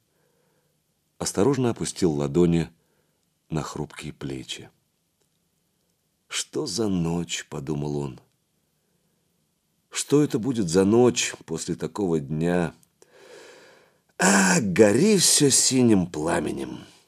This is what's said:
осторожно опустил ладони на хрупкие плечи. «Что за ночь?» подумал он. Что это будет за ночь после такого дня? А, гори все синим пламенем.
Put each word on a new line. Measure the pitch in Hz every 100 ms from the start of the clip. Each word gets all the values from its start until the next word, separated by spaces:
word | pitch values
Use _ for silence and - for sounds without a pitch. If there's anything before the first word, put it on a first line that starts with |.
| _ _ _ _ _ _ _ _ _ _ _ -
осторожно | 87 - 113 135 123
опустил | - 85 - 92
ладони | 73 71 73 87 85 78 _ _ _ _ _ _ _ -
на | 78
хрупкие | 65 - 73 - 76
плечи. | - 71 67 64 - - _ _ _ _ _ _ _ _ _ _ _ _ _ _ _ -
«Что | - - 123 147
за | 92 107
ночь?» | 92 82 85 85 - -
подумал | 76 69 73 73 73
он. | 71 62 _ _ _ _ _ _ _ _ _ _ _ _ _ _ _ _ _ -
Что | - 143
это | 147 135
будет | 110 117 92
за | 87 95
ночь | 117 123 120 - - -
после | 80 -
такого | 82 80 - 98 82
дня? | 69 78 85 90 82 - _ _ _ _ - - - - - - _ _ _ -
А, | 185 196 190 180
гори | 107 87 107 113 202 202
все | - - 143
синим | - - 131 123 104 87
пламенем. | 76 78 85 76 69 64 62 - -